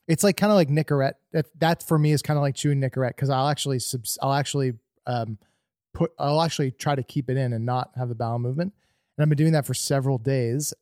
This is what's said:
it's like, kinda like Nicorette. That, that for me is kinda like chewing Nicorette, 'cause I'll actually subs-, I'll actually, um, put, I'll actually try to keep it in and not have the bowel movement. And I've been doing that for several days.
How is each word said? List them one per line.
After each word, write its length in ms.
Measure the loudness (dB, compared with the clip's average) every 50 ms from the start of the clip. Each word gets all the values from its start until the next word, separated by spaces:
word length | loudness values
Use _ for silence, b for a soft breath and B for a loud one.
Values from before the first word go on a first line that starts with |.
| _
it's 180 | -2 0 4 4
like, 120 | 2 4
kinda 180 | 4 4 4 6
like 140 | 6 4 4
Nicorette. 460 | 2 0 2 2 0 0 0 0 -2 -6 _ _
That, 140 | -4 -4 -4 -4 -4 0
that 220 | 0 0 0 0 0
for 120 | 0 2 4
me 140 | 4 4
is 80 | 2 2
kinda 200 | 0 0 0 0
like 140 | 0 0 -2
chewing 240 | -2 0 0 0 0
Nicorette, 360 | 0 -2 -2 -2 -4 -4 -2
'cause 140 | -2 -2 0
I'll 180 | 0 2 2 0
actually 300 | 0 -2 -2 -2 -2 -2
subs-, 400 | -4 -4 -6 -6 -6 -8 -6 -4
I'll 120 | -2 0
actually, 400 | 0 0 0 -2 -2 -2 -2 -2 -4 -6 _ _ _ _ _
um, 320 | -6 -4 -4 -4 -6 -8 -12 _ _ _ _ _ _ _ _ _ _ -4
put, 180 | -2 -2 -2 -2 -2
I'll 240 | -2 2 2 2
actually 300 | 2 2 0 -2 -2 -2
try 220 | -4 -4 -2 -2 -2
to 80 | -2
keep 280 | -4 -4 -6 -6 -4 -2
it 60 | -2
in 160 | -2 -2 -2
and 120 | -2 -2 -2
not 280 | -2 -2 -2 -4 -4 -6
have 120 | -6 -6 -6
the 60 | -4
bowel 240 | -4 -4 -4 -2 -2
movement. 360 | -4 -4 -2 -4 -4 -6 -8 _ _ _ _ _ _ _ _
And 60 | 0
I've 60 | 0 2
been 100 | 2 4
doing 140 | 4 4
that 140 | 4 2 2
for 80 | -2 -4
several 440 | -4 -2 0 0 0 2 0 0 0
days. 560 | 0 0 0 0 0 0 -2 -2 -4 -6 -8 -10